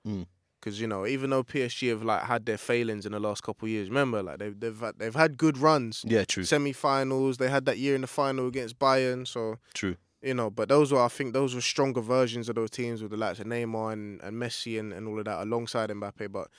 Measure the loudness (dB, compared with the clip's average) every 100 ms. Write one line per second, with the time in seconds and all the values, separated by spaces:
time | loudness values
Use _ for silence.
0 | -6 -6 -6 _ _ _ -8 -6 -4 -2
1 | -2 -2 0 0 0 -2 -2 -2 -2 0
2 | 0 0 2 -2 0 -4 0 0 0 -2
3 | -4 -4 -2 -4 -6 -6 -4 -2 0 0
4 | 2 0 -4 -6 -8 -6 -8 -6 -8 -6
5 | -4 2 2 4 2 4 4 4 2 -4
6 | 2 2 2 0 2 2 2 -2 0 2
7 | 2 2 0 2 2 2 2 0 2 0
8 | 0 0 0 0 -2 -4 -6 2 4 6
9 | 4 0 -4 -4 -4 -6 _ -4 -2 -2
10 | _ _ -4 0 0 0 6 6 8 6
11 | 4 2 -2 2 2 0 -2 2 2 2
12 | 2 4 4 0 -4 -2 -2 -2 -4 -4
13 | -6 -2 -2 -2 -4 -4 -2 -2 -2 -4
14 | -8 -10 -10 -6 -6 -6 -4 -4 -4 -8
15 | -6 -6 -4 -4 -2 -2 -2 -2 -2 -4
16 | -8 -8 -8 -8 -10